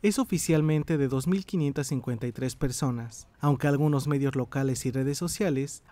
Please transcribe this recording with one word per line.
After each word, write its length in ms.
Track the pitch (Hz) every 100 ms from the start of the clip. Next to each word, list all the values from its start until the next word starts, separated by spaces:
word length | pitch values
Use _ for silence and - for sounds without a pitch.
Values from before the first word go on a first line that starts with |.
es 200 | 208 240
oficialmente 760 | 262 175 - 156 156 151 147 156
de 120 | 135
dos 180 | 135 143
mil 180 | 190
quinientas 440 | - 180 143 139 139
cincuenta 400 | 135 127 117 123
y 20 |
tres 240 | 123 127
personas, 720 | - 139 - 135 120 117 - - _
aunque 260 | 147 135 147
algunos 400 | 143 151 143 147
medios 300 | 139 139 135
locales 500 | 123 139 135 123 131
y 60 |
redes 260 | 131 135 139
sociales 640 | 170 - 196 135 139 - -